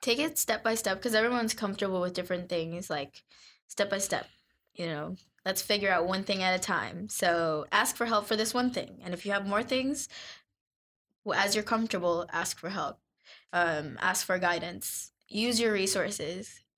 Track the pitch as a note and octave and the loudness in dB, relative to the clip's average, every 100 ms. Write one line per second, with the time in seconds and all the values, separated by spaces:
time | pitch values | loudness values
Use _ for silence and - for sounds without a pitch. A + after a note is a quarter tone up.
0 | - B3 D#4 D4+ - G#3+ A3+ A3+ G3+ F#3+ | 0 2 2 0 0 0 0 0 0 0
1 | A#3+ A3 A#3 B3 A3+ - G#3 G3 G3+ F#3 | 2 4 4 2 0 -2 -4 0 0 2
2 | F3+ F3+ F3+ F3+ F3+ F3 E3 E3+ F#3 D3+ | 0 -2 -2 -2 -2 -2 -2 -6 -4 -4
3 | C#3 - - - - - - - G3+ G3 | -6 -10 -20 -20 -20 -20 -6 0 0 0
4 | G3+ - - _ _ _ _ - E3+ D3 | 0 -2 -4 _ _ _ _ -8 -6 -4
5 | D#3 F#3 _ _ F#3+ F#3+ - G#3 G3 F3+ | -6 -8 _ _ -4 -2 0 2 4 4
6 | F3 F#3+ F#3+ G3 F#3 F#3 F#3 F3 G#2 F3 | 4 0 0 2 2 2 2 0 -2 -6
7 | G#3 - F3+ E3+ E3 D#3 - G3+ B3 - | -8 0 2 4 2 0 2 2 2 0
8 | A#3 G#3+ G#3 G#3+ A3 B3 B3 B3 - - | 2 2 2 0 2 2 0 0 -6 -10
9 | F3+ F3 G3+ G3+ G3 G3+ A#3+ C4 C4+ C#4+ | -8 -6 -2 -2 0 0 2 0 0 -2
10 | - - - - _ _ _ _ _ _ | -6 -12 -16 -18 _ _ _ _ _ _
11 | _ _ G#3+ F#3 G3+ G#3 G#3 A3 A3+ F#3+ | _ _ -2 2 2 2 0 0 0 0
12 | F3 E3+ E3+ E3 F3 - E3 F#3+ D3 - | 0 0 -2 -4 -4 -6 -6 -6 -6 -8
13 | _ _ - - _ F3 E3+ D3+ D3+ - | _ _ -20 -20 _ 0 2 0 -4 -2
14 | F#3 F#3 - F#3 F3+ E3+ E3+ F3 - - | 0 0 0 2 2 2 -2 -8 -8 -8
15 | - _ - G#3 A#3 A3+ A#3 G#3 F#3+ G3 | -10 _ -8 -2 2 4 4 4 2 2
16 | F3+ G#3 D3+ F#3 G#3+ - _ | 0 -2 -6 -8 -12 -16 _